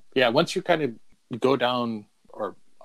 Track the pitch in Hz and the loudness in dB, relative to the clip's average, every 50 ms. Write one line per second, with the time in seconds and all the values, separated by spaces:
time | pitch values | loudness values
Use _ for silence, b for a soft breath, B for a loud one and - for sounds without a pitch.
0 | - - - 131 127 117 113 147 170 - - 185 175 - 170 160 151 123 113 - | -14 -4 0 2 2 4 4 2 0 0 -2 -4 0 0 0 0 0 -4 -6 -8
1 | - - - _ _ - 123 110 - 127 139 131 123 120 123 123 120 117 113 107 | -18 -20 -20 _ _ -12 -6 0 2 2 2 2 2 0 0 0 -2 -4 -6 -8
2 | 104 _ _ _ _ - - - 107 95 90 - - - - - - | -10 _ _ _ _ -18 -10 -8 -8 -8 -8 -12 -20 -20 -20 -10 -6